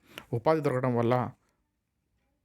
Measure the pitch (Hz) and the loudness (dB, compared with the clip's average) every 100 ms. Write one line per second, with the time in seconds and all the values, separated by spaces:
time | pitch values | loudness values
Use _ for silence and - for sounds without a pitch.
0 | _ - - 120 156 160 147 127 131 120 | _ -20 -8 -2 0 2 0 -2 0 0
1 | 117 127 123 - _ _ _ _ _ _ | 2 0 -2 -8 _ _ _ _ _ _
2 | _ _ _ _ | _ _ _ _